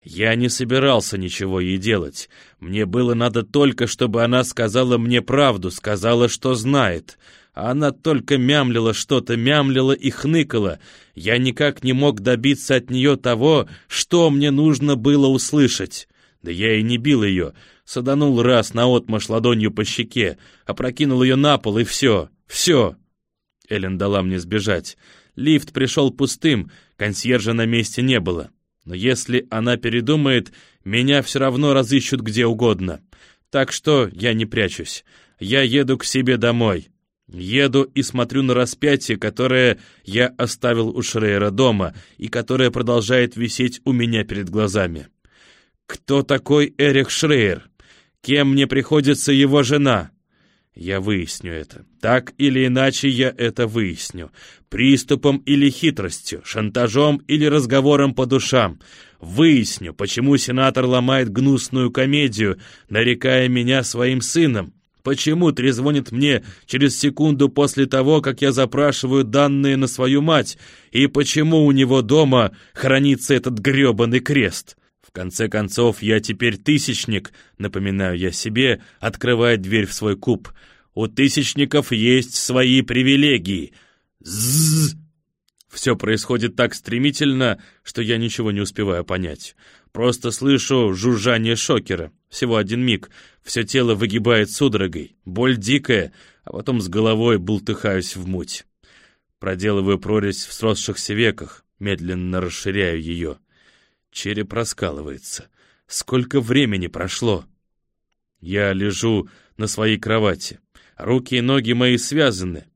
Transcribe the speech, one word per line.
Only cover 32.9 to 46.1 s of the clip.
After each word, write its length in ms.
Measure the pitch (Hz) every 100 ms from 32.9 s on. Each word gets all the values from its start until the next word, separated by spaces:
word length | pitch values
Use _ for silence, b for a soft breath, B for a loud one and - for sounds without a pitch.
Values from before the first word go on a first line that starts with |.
| 76 _ b b b _
Так 220 | 139 131
что 360 | - 156 143 107
я 200 | 87 117
не 140 | 110 110
прячусь. 580 | 107 98 - 80 - b b b b
Я 240 | 98 135
еду 360 | 131 135 131 131
к 60 |
себе 320 | - 131 127 123
домой. 520 | 117 120 113 87 - _ _ _ _
Еду 540 | 90 90 127 143 135
и 200 | 135 139
смотрю 400 | 135 127 120 135
на 100 | 131
распятие, 640 | 123 120 - 147 139 - 104
которое 600 | 107 - 127 127 123 104 B B
я 240 | - 104 123 -
оставил 520 | 123 - 123 117 113
у 120 | 127
Шрейера 480 | 117 113 107 101 104
дома 420 | 98 131 107 87 B B B
и 100 | 110
которое 420 | 120 113 127 127
продолжает 680 | 120 117 120 107 127 123 117
висеть 440 | 117 - 123 -
у 80 | -
меня 320 | 127 120 113
перед 240 | 107 101 92
глазами. 600 | 104 107 101 92 80 69 _ b b b b b b -
Кто 360 | - -